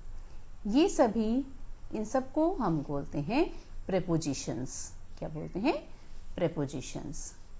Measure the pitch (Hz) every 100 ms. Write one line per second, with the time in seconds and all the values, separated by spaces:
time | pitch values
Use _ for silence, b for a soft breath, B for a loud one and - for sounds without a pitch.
0 | - b b b b - 208 247 381 370
1 | 247 226 220 247 277 - - - - 226
2 | 208 262 254 311 320 381 208 160 139 143
3 | - 160 147 247 381 B B B - 190
4 | 175 160 147 131 - 127 131 - - -
5 | - - 160 156 160 170 247 587 - b
6 | b b b - 170 160 135 135 - -
7 | - - - - -